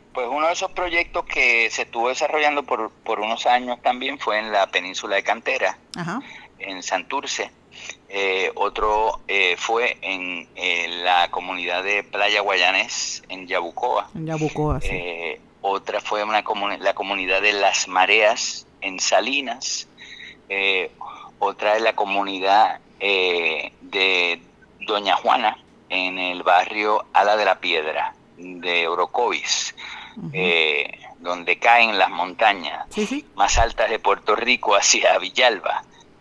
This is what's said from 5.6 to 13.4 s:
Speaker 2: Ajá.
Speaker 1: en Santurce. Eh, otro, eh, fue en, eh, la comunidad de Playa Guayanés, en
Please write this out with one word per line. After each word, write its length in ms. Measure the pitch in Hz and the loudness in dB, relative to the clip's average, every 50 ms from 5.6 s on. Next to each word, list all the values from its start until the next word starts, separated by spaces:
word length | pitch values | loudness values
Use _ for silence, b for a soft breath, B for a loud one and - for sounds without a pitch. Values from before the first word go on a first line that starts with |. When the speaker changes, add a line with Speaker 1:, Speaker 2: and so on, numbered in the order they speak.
| 101 92 98 - _ _ - | 0 -2 -2 -4 _ _ -12
Speaker 2:
Ajá. 260 | - 170 170 180 247 285 B B B B B _ - | -8 -8 -6 -6 -8 -8 B B B B B _ -16
Speaker 1:
en 240 | - 98 95 92 87 | -14 -12 -12 -10 -6
Santurce. 640 | - 98 92 87 - 131 139 139 - - - 107 - - _ _ B B B B B B B _ - | -4 -4 -4 -4 -4 -4 -4 -4 -4 -6 -6 -6 -8 -10 _ _ B B B B B B B _ -10
Eh, 400 | 98 98 98 95 95 95 92 85 - | -6 -2 0 0 0 0 0 -2 -2
otro, 640 | - 101 101 - - 104 107 107 107 110 110 - - - - | -2 -2 -2 -2 0 0 2 2 2 2 0 -2 -2 -4 -4
eh, 280 | 98 98 95 90 87 - | 0 2 2 2 2 0
fue 400 | - - 113 117 120 113 - - | -2 -2 0 0 0 0 -2 -4
en, 480 | - 90 95 92 90 90 90 87 - - - | -6 -6 -6 -6 -6 -6 -8 -8 -10 -14 -10
eh, 320 | - 90 90 87 87 85 85 85 87 87 | -6 -4 -2 -2 -2 -2 -4 -6 -4 0
la 260 | 90 90 87 87 85 | 2 2 2 2 2
comunidad 540 | - 90 87 92 92 90 87 87 87 90 92 | -2 -6 -6 -6 -6 -6 -4 -4 -4 -2 -2
de 200 | 98 104 101 101 | -2 -2 -2 -2
Playa 380 | - - 101 101 104 104 104 | -4 -4 -2 0 2 2 2
Guayanés, 800 | 101 101 98 92 87 90 95 95 107 117 - - - - - - - - | 2 0 2 2 2 2 2 0 -2 -2 -4 -6 -6 -6 -8 -10 -12 -14
en 180 | 92 92 | -14 -14